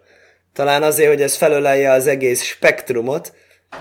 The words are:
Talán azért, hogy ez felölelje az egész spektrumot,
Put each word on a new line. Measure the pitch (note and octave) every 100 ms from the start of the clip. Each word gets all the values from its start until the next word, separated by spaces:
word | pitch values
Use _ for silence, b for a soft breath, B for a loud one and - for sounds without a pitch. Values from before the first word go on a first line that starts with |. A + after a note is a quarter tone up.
| b b b b b
Talán | - C#3+ C#3+
azért, | D3+ D3 D3
hogy | D3
ez | C#3 -
felölelje | D#3+ D3 C#3+ C#3 C#3
az | C3 C3+
egész | C3+ C3 B2
spektrumot, | - - E3+ - - A#2+ A#2+ D#3 E3+ b b b b -